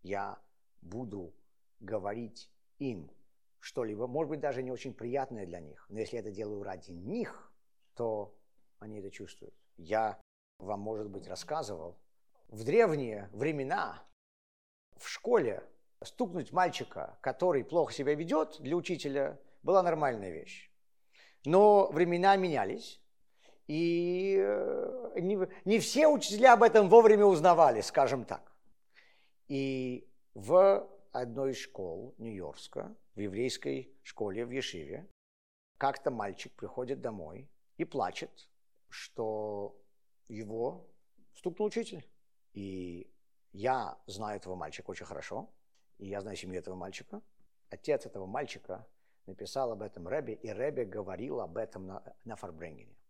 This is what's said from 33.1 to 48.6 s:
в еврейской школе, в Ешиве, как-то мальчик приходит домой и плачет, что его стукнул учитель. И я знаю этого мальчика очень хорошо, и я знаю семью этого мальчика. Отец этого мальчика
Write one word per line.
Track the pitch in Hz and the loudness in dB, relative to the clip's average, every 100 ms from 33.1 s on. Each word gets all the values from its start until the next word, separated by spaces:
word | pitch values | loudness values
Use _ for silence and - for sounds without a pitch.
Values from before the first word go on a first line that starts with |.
в | - | -8
еврейской | 101 95 127 - 143 135 127 - | -6 -2 -4 -4 -6 -6 -8 -20
школе, | - - 104 98 | -20 -8 -6 -4
в | 120 | -4
Ешиве, | 131 117 90 71 110 190 - _ _ _ _ _ _ | -6 -6 -8 -10 -12 -14 -20 _ _ _ _ _ _
как-то | 139 135 147 | -4 -2 -4
мальчик | 120 101 92 - | -4 -8 -8 -14
приходит | - 101 - 127 139 | -12 -12 -8 -8 -6
домой | 123 107 78 92 135 - _ - | -6 -8 -12 -14 -18 -20 _ -10
и | 165 | -6
плачет, | 139 92 - - - - _ _ _ _ | -2 -4 -4 -12 -16 -20 _ _ _ _
что | - - - 110 110 107 104 101 - - _ _ _ _ | -18 -14 -6 -6 -4 -6 -8 -10 -12 -20 _ _ _ _
его | 107 107 113 120 175 - - _ - - | -12 -8 -4 -4 -6 -18 -20 _ -20 -20
стукнул | - 180 170 214 | -10 -10 -4 -2
учитель. | 233 226 175 - - _ _ _ | -2 -6 -10 -16 -20 _ _ _
И | 101 98 92 90 87 - - _ _ _ | -12 -8 -8 -8 -10 -14 -20 _ _ _
я | 98 117 131 98 - - | -4 -2 -2 -4 -10 -14
знаю | 98 107 101 | -8 -8 -8
этого | 92 | -8
мальчика | 92 78 - - | -10 -10 -12 -12
очень | 92 85 | -12 -10
хорошо, | - - - - - _ _ _ - | -12 -10 -10 -12 -20 _ _ _ -16
и | 98 | -10
я | 101 | -8
знаю | 101 95 | -8 -10
семью | 90 92 | -8 -10
этого | 87 | -10
мальчика. | 92 92 95 - 208 - _ - _ _ | -12 -12 -14 -14 -18 -18 _ -20 _ _
Отец | 107 - 139 | -12 -2 -2
этого | 110 101 92 | -2 -12 -8
мальчика | 120 143 - | -8 -8 -10